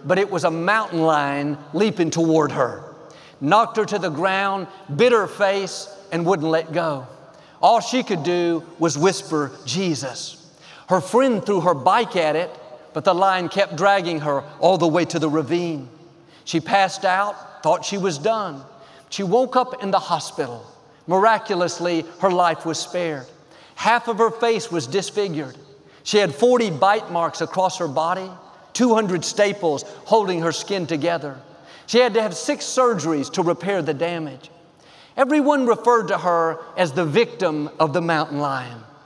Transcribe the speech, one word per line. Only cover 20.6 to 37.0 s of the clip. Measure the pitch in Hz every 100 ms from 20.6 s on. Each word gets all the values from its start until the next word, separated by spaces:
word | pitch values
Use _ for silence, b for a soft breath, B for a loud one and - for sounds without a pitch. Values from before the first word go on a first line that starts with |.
| 107 - - b -
Miraculously, | 185 214 214 214 185 175 - 175 170 156 -
her | 190
life | 180 175 160 165
was | 151
spared. | - 175 170 147 123 - _ B B B
Half | 202 233 233
of | 214
her | 226
face | 226 233 226 -
was | 170 123
disfigured. | 180 - - 196 151 135 - - - b b
She | - 208
had | 196 135
forty | 247 247 220
bite | 147 190 214 220
marks | 175 165 -
across | 160 - 185 -
her | 170
body, | 139 160 185 190 180 - B B
two | - 247
hundred | 220 208 180 -
staples | - 202 196 170 139 - B -
holding | 220 196 175
her | 165
skin | 156 - 196 160
together. | 160 165 170 147 135 - B B B B
She | 226
had | 247
to | 214
have | 214 170
six | - 294 -
surgeries | - 247 214 147 151 131
to | -
repair | 170 170 180 196
the | 151
damage. | 143 165 170 156 131 - - - _ B B B B
Everyone | 254 302 277 285 247
referred | 220 240 240 190
to | 185
her | 175 170 165 160 - -
as | 180
the | 139